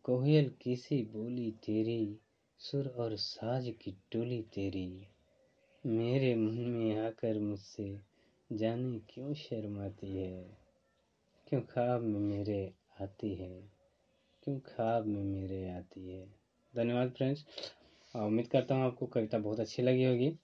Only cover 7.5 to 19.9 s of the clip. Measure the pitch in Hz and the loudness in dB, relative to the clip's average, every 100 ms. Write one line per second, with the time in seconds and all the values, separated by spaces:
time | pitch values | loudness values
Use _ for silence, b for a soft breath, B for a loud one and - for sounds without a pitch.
7.5 | 101 - - 101 101 - b b b _ | -4 -8 -8 -8 -8 -14 b b b _
8.5 | 107 110 120 127 117 101 - 139 147 - | 0 0 0 -2 -4 -8 -10 -6 -6 -4
9.5 | 113 104 101 98 98 98 95 92 92 90 | -6 -4 -4 -6 -8 -6 -4 -4 -8 -14
10.5 | - _ _ _ _ _ _ _ _ - | -20 _ _ _ _ _ _ _ _ -2
11.5 | 135 - 131 120 120 113 104 104 101 101 | -2 0 0 2 2 2 2 0 0 0
12.5 | 101 95 - _ - 95 - 107 90 92 | -2 -2 -8 _ -10 -10 -4 -4 -4 -8
13.5 | 92 101 _ _ _ _ _ _ _ - | -12 -18 _ _ _ _ _ _ _ -6
14.5 | 139 - - 113 117 107 104 98 98 92 | -6 -8 -2 2 2 0 -2 -2 -2 -2
15.5 | 95 92 90 90 95 92 92 92 98 _ | -4 -4 -8 -12 -14 -12 -12 -14 -20 _
16.5 | _ _ 120 117 123 127 127 131 147 - | _ _ -2 0 2 0 2 0 0 -6
17.5 | B B B B B B 120 107 110 113 | B B B B B B -2 2 2 4
18.5 | 135 - 131 127 123 127 123 110 113 104 | 2 4 4 2 0 0 0 2 0 0
19.5 | 110 110 - 123 | -2 -2 2 4